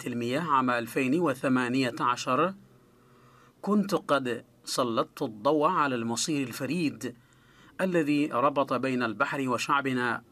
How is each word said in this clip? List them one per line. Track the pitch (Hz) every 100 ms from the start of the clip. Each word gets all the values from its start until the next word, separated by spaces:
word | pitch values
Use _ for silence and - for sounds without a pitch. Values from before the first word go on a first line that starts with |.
| 131
المياه | 120 120 135
عام | 170 139 127
ألفين | 123 117 151 131 151
وثمانية | 170 127 143 127 123 127 127 -
عشر، | 139 123 - 127 175 196 - - _ _ _ - - - - _
كنت | - 208 196
قد | 175 - 143 123 117 - _
سلطت | - - 123 113 147 -
الضوء | 123 107 120 156 151
على | 180 147
المصير | 123 113 117 - 147 127
الفريد | 110 131 165 156 110 120 - _ _ _ - - -
الذي | 190 175 147 147 151
ربط | 120 135 143 135
بين | 127 131 127
البحر | 120 104 139 147 131
وشعبنا | 117 - 143 135 127 123 113 -